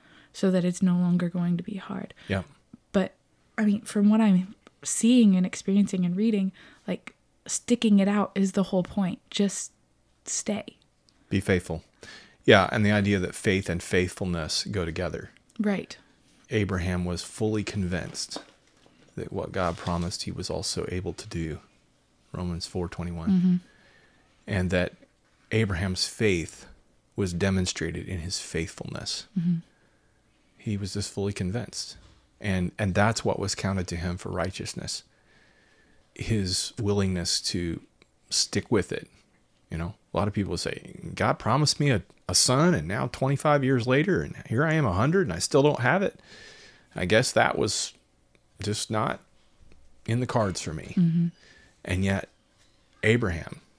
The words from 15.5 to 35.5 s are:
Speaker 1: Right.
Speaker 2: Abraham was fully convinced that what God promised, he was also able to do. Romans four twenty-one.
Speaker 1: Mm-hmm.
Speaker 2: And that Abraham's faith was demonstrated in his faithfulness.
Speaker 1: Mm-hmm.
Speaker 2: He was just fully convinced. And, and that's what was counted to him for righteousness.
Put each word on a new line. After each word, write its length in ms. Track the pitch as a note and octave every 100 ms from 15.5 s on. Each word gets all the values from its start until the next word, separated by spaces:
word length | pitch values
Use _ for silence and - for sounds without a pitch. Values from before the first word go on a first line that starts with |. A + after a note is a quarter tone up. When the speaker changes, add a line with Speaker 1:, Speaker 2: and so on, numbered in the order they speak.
| -
Speaker 1:
Right. 360 | G#3+ F#2+ - - _ _ _ _ -
Speaker 2:
Abraham 560 | G#2+ F#2+ F#2 F2 F2+ F2+
was 180 | E2+
fully 400 | - - G#2+ G#2+
convinced 760 | - G#2 F2+ F2 - - - - - _ _ _ _ _ _ -
that 160 | E2+
what 200 | F#2+ -
God 240 | F#2 F2 F2+
promised, 460 | - F2 F2 -
he 80 | F2+
was 180 | F2 F2
also 360 | E2+ - F2 -
able 240 | F2+ F2+
to 140 | E2+ -
do. 320 | E2+ D#2+ D2 - _ _ _ _ _ _
Romans 340 | - F2+ E2+ -
four 200 | F#2+ E2+
twenty-one. 400 | - F2 E2+ E2
Speaker 1:
Mm-hmm. 260 | F#3 F3+ F3+ - _ _ _ _ _ _ _ -
Speaker 2:
And 220 | G2+ F2+
that 220 | F2+ F2+ - _ _ _ _ -
Abraham's 560 | A2 G#2 E2+ F#2+ F2+ -
faith 580 | - A2 F2 D#2 - - - _ _ _ -
was 160 | F#2+
demonstrated 760 | F2 G2 F#2+ F#2 - E2 E2+ F2+
in 100 | F#2
his 200 | E2+ -
faithfulness. 840 | - E2 E2 - - - - - - F#3+
Speaker 1:
Mm-hmm. 160 | E3+ E3+ - _ _ _ _ _ _ _ _ _
Speaker 2:
He 180 | A#2 G2+
was 160 | G2
just 180 | G2+ -
fully 180 | - G2
convinced. 640 | - F#2 A#2 G2+ - - - - - _ -
And, 300 | G#2 F#2 F2 -
and 160 | G2+
that's 300 | G2 G#2+ A2+
what 160 | G#2 -
was 160 | F#2+ -
counted 320 | G2 F#2+ F2+
to 80 | E2+
him 220 | F2 F2+
for 120 | F#2+
righteousness. 760 | F2+ F#2 - - - - - - _ _ _ _